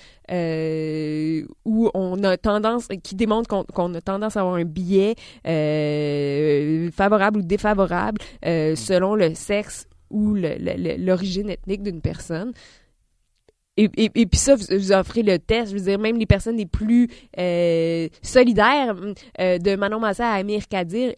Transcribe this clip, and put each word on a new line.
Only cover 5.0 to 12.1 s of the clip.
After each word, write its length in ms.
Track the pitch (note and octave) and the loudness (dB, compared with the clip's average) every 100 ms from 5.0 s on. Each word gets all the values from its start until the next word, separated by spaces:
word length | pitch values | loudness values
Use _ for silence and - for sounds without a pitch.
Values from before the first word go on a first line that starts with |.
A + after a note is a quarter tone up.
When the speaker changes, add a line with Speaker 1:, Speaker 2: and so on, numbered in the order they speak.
| G3+ A3+ - - - | 4 0 -10 -10 -4
Speaker 1:
euh, 1400 | D#3+ D3+ D3+ D3+ D3 D3 C#3+ C#3+ C#3+ D3+ C#3+ D3 D#3+ E3+ | 0 0 0 0 0 -2 -2 -2 0 2 2 2 0 -2
favorable 480 | - G3 G#3+ G3 G#3 | 0 2 4 2 0
ou 20 | |
défavorable, 800 | E3+ G3+ G#3 G#3 F#3 F3 G#3+ G#3+ - - | 0 0 2 2 2 0 -2 -6 -10 -8
euh, 120 | - E3 D#3 | -2 0 0
Speaker 2:
Mm. 40 | D#3+ | -2
Speaker 1:
selon 380 | - F3+ F#3+ | 0 2 2
le 200 | G#3+ E3 | 2 2
sexe 520 | D#3+ - G3+ G#3+ - - _ _ | 0 -4 -4 -4 -12 -18 _ _
ou 240 | G#3+ G#3 | -2 0
le, 200 | G#3 E3 - | 0 -2 -2
le, 160 | F3 F3+ | -4 -2
le, 280 | F3 - | -2 -2
l'origine 460 | F#3 F#3 F#3+ F#3 G#3 | 0 0 0 -4 -6
ethnique 320 | - - G3 | -8 -6 -6
d'une 180 | G3+ E3 | -6 -6
personne. 520 | D3+ | -6